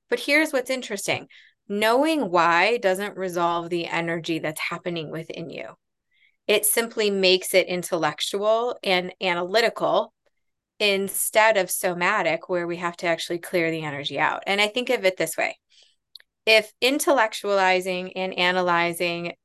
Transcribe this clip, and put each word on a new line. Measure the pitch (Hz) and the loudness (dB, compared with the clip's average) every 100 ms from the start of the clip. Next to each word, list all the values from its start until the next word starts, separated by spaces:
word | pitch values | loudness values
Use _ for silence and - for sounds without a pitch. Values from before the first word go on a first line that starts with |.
| _ | _
But | 240 | -4
here's | - 294 311 | 2 2 2
what's | 269 247 | -2 -2
interesting. | 262 247 - - 147 - - _ _ - | -6 -6 -6 -4 -6 -8 -20 _ _ -8
Knowing | 202 220 247 302 311 208 | 0 2 4 2 0 2
why | 175 165 170 196 240 | 4 4 4 4 2
doesn't | 196 185 208 - | 0 0 -4 -6
resolve | 190 175 170 170 170 | -6 0 0 0 -4
the | 175 165 | -6 -4
energy | 165 170 170 160 160 | -4 -4 -4 -4 -4
that's | 156 156 | -4 -6
happening | - 170 180 170 151 | -8 -6 -6 -6 -8
within | 160 170 - 165 | -10 -10 -12 -12
you. | - - - _ _ _ _ _ _ - | -12 -14 -18 _ _ _ _ _ _ 0
It | 208 208 | 0 2
simply | - 233 233 208 | 0 -2 -2 0
makes | 196 185 185 185 | 2 4 4 4
it | 190 180 | 2 2
intellectual | 180 175 175 156 147 - 202 208 226 240 - | -2 -4 -2 -2 -2 -4 -2 0 0 0 -4
and | 208 180 180 - | -2 -2 -2 -4
analytical | 185 175 180 214 233 - 160 175 233 _ _ _ _ _ _ - | -2 -2 0 2 0 0 0 2 0 _ _ _ _ _ _ -2
instead | 208 196 196 - - 220 220 208 | 0 0 -2 -4 0 4 6 4
of | 180 | 0
somatic, | - 190 175 180 214 170 165 - | -2 -4 0 0 2 0 -2 -2
where | 180 170 | -4 -2
we | 170 | -4
have | 175 170 | -6 -4
to | 175 | -2
actually | 165 - 175 | -2 -4 -6
clear | - 180 165 | -4 -2 0
the | 160 | -2
energy | 156 139 147 143 | -6 -8 -6 -2
out. | 151 - - | 0 -2 -2
And | 196 | 0
I | 208 | 0
think | 247 247 | -2 -2
of | 240 190 | 0 2
it | 185 | 0
this | 160 - | -2 -2
way. | - - _ _ _ _ _ - _ _ - | -4 -6 _ _ _ _ _ -20 _ _ 4
If | 220 208 _ | 4 4 _
intellectualizing | 247 294 349 269 220 - 202 196 185 185 185 180 185 185 | 0 2 4 4 2 0 0 2 4 4 0 -4 -6 -6
and | 185 | -4
analyzing | - 180 185 180 170 170 170 175 170 170 - | 0 2 2 2 2 0 -2 -4 -4 -8 -12